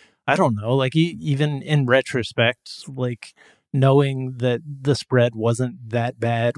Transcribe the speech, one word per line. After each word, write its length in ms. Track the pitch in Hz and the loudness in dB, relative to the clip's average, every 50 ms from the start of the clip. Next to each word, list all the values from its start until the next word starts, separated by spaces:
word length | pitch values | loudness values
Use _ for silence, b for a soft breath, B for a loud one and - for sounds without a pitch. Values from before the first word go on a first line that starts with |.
| b b b b b | b b b b b
I 80 | - 143 | -2 0
don't 180 | 175 180 135 110 | 2 2 0 0
know. 220 | 101 104 117 131 | -2 -2 -2 0
Like, 200 | 135 131 131 - | 0 0 0 0
e-, 220 | 160 165 170 - - | 0 0 0 -2 -6
even 440 | 160 156 139 135 151 151 147 135 - | -4 -4 0 0 0 -2 -2 -6 -4
in 240 | 143 151 147 135 | 0 0 2 4
retrospect, 960 | 120 127 135 - - - 123 110 - - - 117 120 123 _ _ - - - - | 4 4 2 2 0 -4 -4 -4 -4 0 2 2 2 0 _ _ -20 -20 -18 -16
like, 460 | 156 131 131 127 123 120 - - - _ b b b b b b b - | -16 -8 -6 -6 -6 -6 -8 -14 -20 _ b b b b b b b 0
knowing 600 | 135 135 135 135 143 143 135 135 131 131 131 131 | 2 4 6 6 6 4 2 -2 -4 -6 -8 -6
that 240 | 120 123 127 120 117 165 | -2 -2 0 0 -2 -4
the 300 | 147 143 135 131 147 135 | -10 -16 -6 -2 0 0
spread 400 | - - - 127 123 120 123 117 | 0 -2 0 2 4 4 4 0
wasn't 540 | 110 110 117 117 117 131 123 117 127 120 113 | -2 -2 -2 0 0 -2 -4 -6 -10 -12 -6
that 300 | 117 120 117 123 - 113 | -4 -2 -2 -2 -4 -4
bad 360 | 117 117 117 113 117 120 120 | -4 -2 -2 0 0 -2 -2